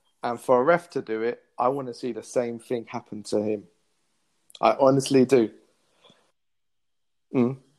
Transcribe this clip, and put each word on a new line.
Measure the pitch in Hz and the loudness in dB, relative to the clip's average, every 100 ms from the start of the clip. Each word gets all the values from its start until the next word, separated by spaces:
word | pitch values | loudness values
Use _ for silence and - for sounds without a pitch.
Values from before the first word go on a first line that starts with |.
| _ _ | _ _
And | 120 117 | -10 -8
for | - 123 | 0 2
a | |
ref | 139 170 - | 4 0 -2
to | 135 | -10
do | 113 110 | -6 -6
it, | 117 120 _ - | -4 -6 _ -4
I | 123 | -2
wanna | 139 127 | -2 -8
see | 120 127 | -10 -8
the | 113 | -8
same | - 131 120 117 | -4 -4 -4 -8
thing | - 120 110 | -8 -8 -8
happen | 120 - 107 | -14 -12 -16
to | 104 107 | -6 -4
him. | 107 104 87 _ _ _ _ _ _ _ _ - | -2 -6 -10 _ _ _ _ _ _ _ _ 0
I | 113 110 | 0 4
honestly | 135 139 135 135 | 4 4 2 4
do. | 123 135 107 - _ _ _ _ _ _ _ _ _ _ _ _ _ _ _ _ _ | 6 4 2 -4 _ _ _ _ _ _ _ _ _ _ _ _ _ _ _ _ _
Mm. | 139 120 135 _ | -2 0 -2 _